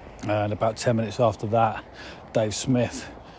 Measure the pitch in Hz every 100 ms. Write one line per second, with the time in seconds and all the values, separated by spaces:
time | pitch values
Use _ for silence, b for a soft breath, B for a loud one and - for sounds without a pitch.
0 | - - 107 107 104 101 113 113 - 113
1 | 110 101 117 101 107 113 113 101 - B
2 | B B - 123 107 101 - 123 110 -
3 | - - B